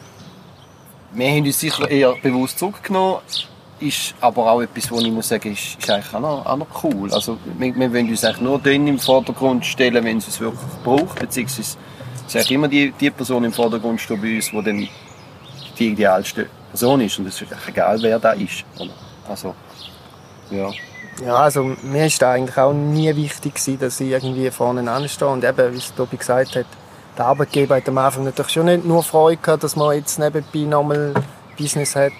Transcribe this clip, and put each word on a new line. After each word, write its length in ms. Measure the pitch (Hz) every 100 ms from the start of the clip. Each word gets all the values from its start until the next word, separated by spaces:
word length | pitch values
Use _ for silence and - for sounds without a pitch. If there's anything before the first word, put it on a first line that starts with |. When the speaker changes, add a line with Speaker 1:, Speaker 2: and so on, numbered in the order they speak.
| - - - - - - - - - - -
Speaker 1:
wir 180 | 110 131
haben 160 | 151 143
uns 120 | 131
sicher 320 | 156 143 143
eher 240 | 143 127 123
bewusst 360 | 139 127 131 -
zurückgenommen, 600 | 185 - - 185 190 180 - - - - - -
ist 340 | 147 - - -
aber 300 | 123 117 113
auch 100 | 120
etwas, 300 | 117 117 110
wo 100 | 117
ich 100 | 117
muss 180 | 113 -
sagen, 240 | 110 107
ist, 260 | 101 - -
ist 120 | -
eigentlich 240 | 101 -
auch 60 | -
noch, 260 | 151 139 -
auch 100 | 139
noch 280 | 151 -
cool. 280 | 165 101 98
Also 260 | 107 117 113 - -
wir, 160 | 127
wir 180 | 123 127
wollen 180 | 120 117
uns 140 | 110
eigentlich 160 | 110 107
nur 160 | 123 139
dann 280 | 143 143 147
im 120 | 135
Vordergrund 680 | - 131 123 120 131 123
stellen, 400 | - - 123 120
wenn 140 | 113 110
es 80 | -
uns 140 | -
wirklich 200 | 110 113 131 -
braucht, 340 | 123 139 185 -
beziehungsweise 580 | - 131 117 117 104 - - - - - -
es 80 |
ist 20 | 113
eigentlich 140 | 113
immer 180 | 135 151
die, 240 | 143 139
die 180 | - 143
Person 340 | 139 123 123
im 80 | 117
Vordergrund 480 | 110 117 113 117 113
stehen 200 | - 110
bei 160 | 110 110
uns, 140 | -
die 120 | 107
dann 260 | 104 101 101 - - - - - - - - -
die 100 | 113
idealste 580 | 104 101 92 98 110 - - -
Person 300 | - 120 139
ist 180 | 101 -
und 100 | 95
es 120 | -
ist 100 | -
eigentlich 180 | - -
egal, 340 | - 90 110
wer 160 | 113 113
da 140 | 113
ist. 320 | 104 90 - - -
Oder? 120 | - - - - -
Also, 260 | 101 95 - - - - - - - - - -
ja. 200 | 98 95 104 - - - -
Speaker 2:
Ja, 100 | 123 123
also 400 | 147 139 131 131
mir 240 | 135 143 156
ist 160 | -
da 100 | 127
eigentlich 240 | 127 131 135
auch 160 | 135
nie 420 | 147 147 156 156 147
wichtig 380 | 147 - 143
gewesen, 240 | - - 135
dass 220 | 131 -
ich 100 | 135
irgendwie 400 | 131 131 131 127
vorne 380 | - 123 123 120
anstehe. 380 | 127 143 - 143
Und 160 | 127
eben, 280 | 123 131 123
wie 40 | 123
es 180 | -
Tobi 220 | - 127 123
gesagt 400 | - 123 131 127
hat, 100 | 117 - - - - -
der 80 | 120
Arbeitgeber 500 | 139 143 147 139 131
hat 120 | 135
am 100 | 131
Anfang 260 | 135 131
natürlich 280 | 135 139 139
schon 140 | 160 170
nicht 200 | 175 170
nur 160 | 165
Freude 340 | 156 156 160 165
gehabt, 280 | - 156
dass 120 | 151 156
man 200 | 147 147
jetzt 220 | 147 -
nebenbei 420 | 151 151 147 151
nochmal 520 | 147 147 147 147 147 135 139 - - -
Business 360 | 147 151 143
hat. 180 | 139 139 -